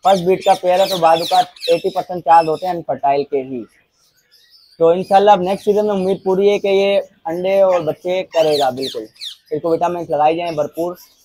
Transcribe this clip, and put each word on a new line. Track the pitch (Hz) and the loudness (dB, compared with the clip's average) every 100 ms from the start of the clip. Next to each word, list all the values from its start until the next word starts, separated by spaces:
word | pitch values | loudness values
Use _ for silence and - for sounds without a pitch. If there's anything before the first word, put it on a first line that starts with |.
First | 180 196 | 2 0
breed | 175 185 | 2 0
का | 196 190 | 2 0
पेयर | 180 180 | 2 2
है | 190 | 0
तो | 185 | 2
बाद | 165 165 | 2 2
का | 165 185 180 - - | 2 0 0 -4 -2
एटी | 170 190 | 0 0
परसेंट | 185 175 180 | -6 -8 -8
चांस | 165 165 160 | 4 4 4
होते | 151 185 | -2 -4
हैं | |
unfertile | 175 156 131 139 143 | -8 -6 -4 -2 -2
के | 143 139 | -2 -4
ही। | 131 131 104 _ _ _ _ _ _ _ _ _ _ _ | -6 -10 -12 _ _ _ _ _ _ _ _ _ _ _
तो | 165 | 2
इंशाल्लाह | 175 185 196 202 202 | 2 2 4 6 4
अब | |
next | 180 196 | 2 -4
सीजन | - 202 | 0 0
में | 208 | 0
उम्मीद | 196 185 196 | -2 -2 -2
पूरी | 190 185 202 | -2 0 2
है | 202 | 0
कि | 202 | 0
ये | 196 196 196 190 _ - | 0 2 0 -4 _ -10
अंडे | 170 185 196 | -6 -2 2
और | 190 180 | 2 2
बच्चे | 156 143 180 185 185 | -2 -6 -4 -4 -4
करेगा | 165 160 147 135 | -2 0 2 0
बिल्कुल। | 127 135 123 110 _ - - _ | -2 -8 -10 -14 _ -18 -18 _
इसको | 151 170 | -8 -2
विटामिन | 165 170 175 165 | -2 -2 -4 -6
लगाई | 151 151 165 | 0 0 0
जाए | 175 | -6
भरपूर, | 156 143 - 170 180 - _ | -4 -6 -4 -8 -8 -20 _